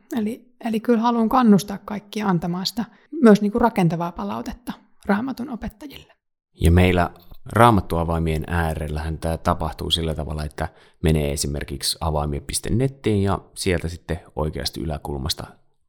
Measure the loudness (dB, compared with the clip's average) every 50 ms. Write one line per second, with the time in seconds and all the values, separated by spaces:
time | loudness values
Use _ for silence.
0 | _ -8 -6 -4 -4 -4 -6 -10 -16 _ _ -10 -6 -4 -4 -2 0 0 0 2
1 | 2 0 0 2 2 2 4 4 6 6 6 6 4 0 -10 -12 -10 -10 -10 -10
2 | -10 -10 -8 -4 -2 0 0 0 0 -2 -4 -4 -6 -6 -6 -6 -8 -8 _ _
3 | _ -12 0 6 8 8 8 8 6 0 0 2 0 2 2 2 2 2 2 0
4 | -4 -6 -6 -8 -8 -8 -8 -8 -10 -10 -12 -14 -12 -14 -14 -14 _ _ _ _
5 | -2 -2 0 0 -2 -4 -6 -8 -10 -10 -10 -10 -10 -12 -12 -14 -18 -18 -18 -20
6 | -20 _ _ _ _ _ _ _ _ _ _ 2 4 6 6 6 6 6 4 2
7 | 0 -2 -4 -12 -20 -20 -20 -16 -10 -2 4 6 8 8 6 4 2 0 -2 -2
8 | -2 -2 -2 0 0 0 -2 -2 -4 -4 -2 -2 0 -2 -2 -4 -6 -6 -6 -6
9 | -6 -6 -6 -6 -4 -4 -4 -2 -2 -2 -2 -2 -2 -6 -6 -6 -6 -2 -2 -2
10 | -2 -2 -4 -4 -6 -8 -8 -8 -8 -8 -8 -8 -8 -8 -10 _ _ _ _ _
11 | 2 2 4 4 2 0 -2 -4 -4 -4 -6 -6 -8 -8 -8 -6 -4 -4 -4 -2
12 | -2 -2 -2 -2 -2 -2 -4 -6 -6 -6 -8 -6 -4 -2 0 0 0 0 -2 -2
13 | -2 0 2 2 2 0 0 -2 -6 -10 -12 -6 -2 0 0 0 -2 -6 -8 -8
14 | _ -8 -8 -8 -8 -10 -6 -4 -4 -4 -4 -6 -8 -8 -6 -6 -6 -6 -6 -6
15 | -6 -8 -6 -6 -6 -6 -6 -8 -10 -16 -16 _ _ _ _ _ _